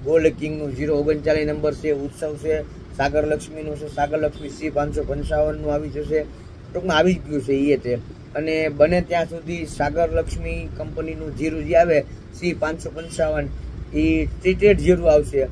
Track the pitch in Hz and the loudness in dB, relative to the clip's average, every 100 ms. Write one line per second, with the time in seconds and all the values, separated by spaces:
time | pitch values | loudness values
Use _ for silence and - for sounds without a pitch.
0 | 135 160 160 151 151 151 147 127 151 147 | 4 4 4 2 -6 -6 -6 -4 0 2
1 | 147 151 151 156 151 151 151 143 156 143 | 2 2 2 2 2 0 -2 -2 -2 -2
2 | 143 - 156 147 156 156 151 - - - | -2 -6 -8 -6 -2 -2 -4 -12 -16 -2
3 | 139 147 151 151 - 156 156 143 147 147 | 0 2 0 -2 -4 -10 -8 -8 -8 -2
4 | 147 156 151 - 147 - 156 147 147 151 | 0 2 0 -2 -12 -6 -4 -2 -2 -2
5 | 131 143 147 151 151 151 151 147 151 139 | -4 -4 -2 2 0 0 -2 -2 -2 -8
6 | 143 156 147 - - - - 175 180 156 | -2 -2 -2 -10 -18 -18 -10 -6 2 4
7 | 175 180 143 147 120 135 143 135 123 120 | 4 4 -2 -4 0 2 4 2 2 -4
8 | - - - 147 160 156 156 143 151 180 | -6 -16 -8 -6 -2 0 0 4 4 4
9 | 175 170 165 165 156 170 156 - 147 151 | 2 0 -2 -4 -8 -8 -8 -2 -2 2
10 | 165 165 160 - 165 165 165 - 151 160 | 2 2 -2 -4 -4 -6 -8 -8 -8 -6
11 | 160 156 156 135 156 160 151 170 175 156 | -6 -6 -8 -4 -4 -2 4 6 8 4
12 | - - - - 175 165 156 160 165 151 | 2 -12 -16 -4 -4 -2 -4 -4 -8 -10
13 | 165 - 156 151 143 - - - - 147 | -10 -2 0 0 -4 -8 -10 -12 -6 0
14 | 160 160 151 - 185 185 208 190 - 180 | 2 2 0 0 0 4 6 6 6 4
15 | 170 151 147 139 131 | 8 6 6 0 -2